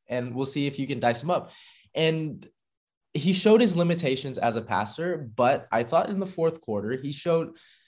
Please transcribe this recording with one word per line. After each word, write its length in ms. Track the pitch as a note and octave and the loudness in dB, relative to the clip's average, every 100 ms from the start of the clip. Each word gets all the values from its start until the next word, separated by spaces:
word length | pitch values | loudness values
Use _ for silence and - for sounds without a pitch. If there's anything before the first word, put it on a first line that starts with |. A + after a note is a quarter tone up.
| _ | _
and 280 | B2 B2 B2 | -6 -4 -4
we'll 100 | C3+ | -4
see 220 | D3 C#3+ | -2 -4
if 100 | C#3+ | -4
you 100 | C3+ | -6
can 120 | B2+ | 0
dice 240 | A#2+ A#2 | 0 0
him 80 | D#3 | 0
up." 200 | F3 - - - - _ | -2 -4 -14 -20 -20 _
And 520 | - D#3+ D#3+ D#3 - - _ _ _ _ _ _ | 0 0 0 -4 -8 -16 _ _ _ _ _ _
he 180 | - E3 | -2 0
showed 300 | F#3+ G#3+ G#3+ | 2 6 6
his 160 | A#3 E3+ | 6 4
limitations 600 | E3+ E3+ D3 C3 C#3 B2+ | 2 0 0 -2 -4 -2
as 200 | A#2 A2+ | 0 0
a 40 | |
passer, 680 | A2 G2 G#2+ - E3+ D#3+ C3 G#2+ | -2 -2 -2 -4 -6 -6 -6 2
but 320 | B2 C#3 - | 4 2 0
I 120 | A#2 | -2
thought 260 | A#2+ E3 G3 | 2 2 0
in 100 | G3 | -2
the 60 | F#3+ | -4
fourth 340 | F3+ E3 E3 | -2 -2 -2
quarter, 340 | - G#2 G#2 C3 | -4 -4 -4 -6
he 160 | C#3 | -6
showed, 460 | D3 F3 E3 D#3+ - _ _ | -6 0 0 0 -8 _ _